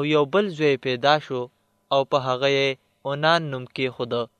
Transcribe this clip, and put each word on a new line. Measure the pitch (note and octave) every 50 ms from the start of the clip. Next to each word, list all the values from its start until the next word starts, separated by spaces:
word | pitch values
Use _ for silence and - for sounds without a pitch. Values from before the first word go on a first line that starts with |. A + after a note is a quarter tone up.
| C#3+
یو | D3+ D3+ D3+ D3
بل | C3+ D3+ G3 G#3+ G3+
زوی | E3 D3 D#3 D3 C#3
پیدا | B2+ - C3+ B2+ A#2+ B2 C#3+ D3+ D#3
شو | - - C#3 B2 B2 B2 _ _ _ _ _ _ _ -
او | C#3+ C#3 C3+
په | - D#3
هغه | C#3 B2+ C3 B2+ B2 C3+ C#3
یې | C#3 C#3 C#3 C3+ C3+ - _ _ _ _ -
اونان | C3 C#3 C#3+ D#3 D#3+ E3 E3+ E3
نوم | D3 C3+ B2+ B2+
کېښوده. | - - - C3 B2+ B2 - B2 A#2 A#2 A#2+ A#2 - _